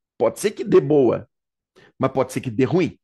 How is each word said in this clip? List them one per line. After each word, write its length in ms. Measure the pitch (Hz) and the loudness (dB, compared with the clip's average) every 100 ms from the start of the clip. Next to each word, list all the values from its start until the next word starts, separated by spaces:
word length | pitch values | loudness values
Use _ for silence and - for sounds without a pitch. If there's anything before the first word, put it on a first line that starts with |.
| _ _ | _ _
Pode 220 | 117 - | -2 -2
ser 120 | 202 | -6
que 120 | - | -6
dê 180 | 220 180 | 2 2
boa, 480 | 143 147 117 - - _ _ _ _ _ _ _ | 4 2 2 0 -8 _ _ _ _ _ _ _
mas 120 | 131 | -4
pode 220 | 135 123 | -2 -4
ser 80 | - | -6
que 80 | 127 | -6
dê 140 | 107 | -2
ruim. 360 | 127 165 135 - | 0 0 -2 -6